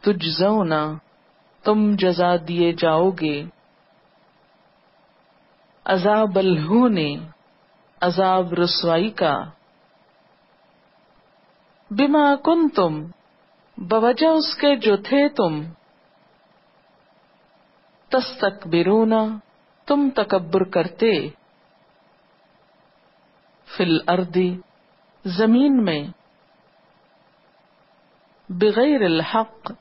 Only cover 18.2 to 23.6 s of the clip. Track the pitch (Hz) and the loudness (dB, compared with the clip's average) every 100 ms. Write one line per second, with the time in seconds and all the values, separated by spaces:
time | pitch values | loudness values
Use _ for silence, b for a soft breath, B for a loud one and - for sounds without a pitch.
18.2 | 247 - 202 196 170 170 170 214 220 220 | -4 -4 -6 -6 -2 0 2 2 2 2
19.2 | 220 220 _ _ _ _ - 285 285 254 | -2 -6 _ _ _ _ -2 0 0 0
20.2 | 208 190 165 190 185 180 170 - 226 180 | -2 -2 0 -2 0 -2 -4 -2 0 0
21.2 | 147 - _ _ _ _ _ _ _ _ | -4 -12 _ _ _ _ _ _ _ _
22.2 | _ _ _ _ _ _ _ _ _ _ | _ _ _ _ _ _ _ _ _ _
23.2 | _ _ _ _ | _ _ _ _